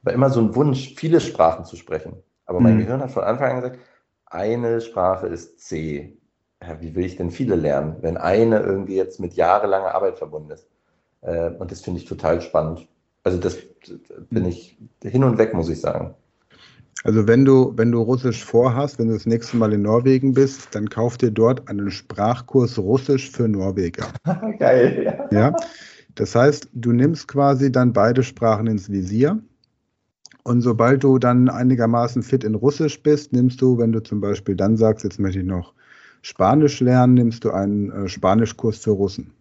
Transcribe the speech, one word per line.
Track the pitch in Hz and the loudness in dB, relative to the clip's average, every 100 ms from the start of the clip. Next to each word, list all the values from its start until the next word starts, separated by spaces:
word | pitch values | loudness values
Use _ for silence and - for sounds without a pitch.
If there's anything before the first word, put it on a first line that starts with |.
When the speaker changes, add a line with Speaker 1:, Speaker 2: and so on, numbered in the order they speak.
Speaker 1:
war | - | -4
immer | 123 135 | 0 2
so | 117 | 2
ein | 110 | 0
Wunsch, | 120 147 131 - - | 2 0 -2 -8 -8
viele | 160 165 | 0 0
Sprachen | - - 82 - | 0 2 2 2
zu | 82 85 | -12 -18
sprechen. | - 80 - - _ _ | -10 -10 -10 -20 _ _
Aber | - 90 | -8 2
mein | 117 107 | 4 4
Speaker 2:
Mhm. | |
Speaker 1:
Gehirn | 107 131 | 0 -6
hat | 131 | -6
von | - | -6
Anfang | 98 123 135 | -4 -2 -2
an | 127 | -4
gesagt, | 127 127 _ _ _ _ _ | -8 -12 _ _ _ _ _
eine | 87 104 120 117 117 | -8 -4 -2 -2 -4
Sprache | 117 - 92 95 87 | -4 -2 -2 -2 -6
ist | 82 - _ | -10 -14 _
C. | - 80 78 73 73 _ _ _ _ _ | -12 -10 -8 -8 -12 _ _ _ _ _
Ja, | 87 78 | -18 -14
wie | 82 | -12
will | 78 | -6
ich | 90 - | -6 -6
denn | 87 | -8
viele | - 110 | -6 -2
lernen, | 92 76 69 76 80 | 0 0 -2 -4 -6
wenn | 82 85 | -6 -4
eine | 82 101 113 107 | 0 2 4 2
irgendwie | 95 98 95 95 | 0 -4 -2 -4
jetzt | 92 - | -4 -6
mit | 90 | -10
jahrelanger | 80 85 101 104 95 92 | -2 2 4 2 -2 -2
Arbeit | 85 98 - | -2 -2 -4
verbunden | 78 76 76 | -12 -14 -16
ist? | 76 _ _ _ _ _ _ | -20 _ _ _ _ _ _
Äh, | - 85 82 | -8 -4 -4
und | - 92 | -6 -14
das | 92 | -12
finde | - 87 | -10 -10
ich | - | -10
total | - 80 85 | -6 -2 -2
spannend. | - 78 78 82 - _ _ _ | 0 -2 -2 -8 -16 _ _ _
Also | 95 90 | -4 -2
das, | 92 87 - _ - 90 _ - - | -4 -6 -18 _ -20 -20 _ -20 -6
bin | 113 | -4
Speaker 2:
Mhm. | 90 | -4
Speaker 1:
ich | 87 - _ - _ | -6 -14 _ -20 _
hin | - 123 | -4 2
und | 135 110 | 2 2
weg, | 110 | 0
muss | 87 82 | 0 -4
ich | 80 | -4
sagen. | - - - - _ _ _ _ _ _ _ - | -4 -6 -8 -14 _ _ _ _ _ _ _ -8
Speaker 2:
Also | - 110 104 | 0 2 4
wenn | 120 | 4
du, | 135 135 127 113 | 6 6 4 2
wenn | 117 | 0
du | 117 | 2
Russisch | 110 127 127 113 | 0 -2 -2 -6
vorhast, | - 117 127 127 143 - | 0 2 2 0 -4 -2
wenn | 113 | -2
du | |
das | 107 - | -2 -2
nächste | 113 - 120 | -2 -2 0
Mal | 110 | 0
in | 104 | 0
Norwegen | 101 113 127 131 135 | 2 2 4 2 2
bist, | 131 135 - - | 2 2 0 -12
dann | 104 107 | -8 -6
kauf | - 117 - | -2 -4 0
dir | 120 | -2
dort | 107 113 123 - | 2 2 2 -4
einen | 104 101 | -8 -6
Sprachkurs | 85 _ - 104 123 - 135 120 117 | -10 _ -4 -2 -2 0 2 2 -2
Russisch | 95 131 131 135 - | 0 0 0 -2 -2
für | - 117 | -4 -2
Norweger. | 101 95 98 85 - - - | 0 -2 -2 -4 -6 -12 -8
Speaker 1:
<laughs> | 160 185 220 - | -6 -4 -6 0
Geil, | 127 127 120 - | 2 4 4 2
ja. | - - - | -4 -6 -2
Speaker 2:
Ja? | 104 120 - - - - - _ | 2 2 0 -8 -16 -20 -20 _
Das | - 107 | -8 -4
heißt, | 117 135 147 - | 2 2 2 -8
du | 127 117 | -8 0
nimmst | 120 139 165 - | 2 2 0 -6
quasi | 135 139 135 139 | 0 2 2 2
dann | 131 123 | 2 2
beide | 110 107 123 | 4 2 2
Sprachen | 123 - 113 107 113 | -2 0 0 2 0
ins | 107 92 | -4 -4
Visier. | 98 92 104 143 214 - _ _ _ _ _ _ _ _ _ | -6 -2 0 0 0 -8 _ _ _ _ _ _ _ _ _
Und | - 120 | -2 0
sobald | 120 113 117 135 | 2 2 4 4
du | 135 131 | 4 4
dann | 123 123 127 | 4 4 4
einigermaßen | - 127 127 113 117 120 127 | 2 2 2 2 2 0 -4
fit | 113 131 | -2 -2
in | 107 | -2
Russisch | 104 123 143 156 - | 0 0 0 -4 0
bist, | 151 147 - | 2 0 2
nimmst | 123 127 123 | 2 2 2
du, | 131 123 | 2 2
wenn | 113 | 2
du | 113 | 0
zum | 110 104 | -4 -6
Beispiel | 101 98 - 92 | -4 -4 -4 -2
dann | 98 110 | 0 4
sagst, | 110 110 | 2 2
jetzt | 104 - | -4 -4
möchte | 98 98 | -4 -2
ich | |
noch | 92 90 85 _ _ - - _ | -4 -6 -8 _ _ -20 -20 _
Spanisch | - - 95 143 147 135 | -20 0 2 4 2 2
lernen, | 123 127 123 | 2 4 6
nimmst | 127 117 117 | 6 4 -2
du | 110 | -4
einen, | 95 98 104 101 | -2 -2 -2 -4
äh, | 95 98 | -6 -8
Spanischkurs | - 95 104 113 - 117 107 | -2 2 2 2 -2 -6 -4
für | - | -2
Russen. | 98 98 98 - _ | 0 0 -4 -16 _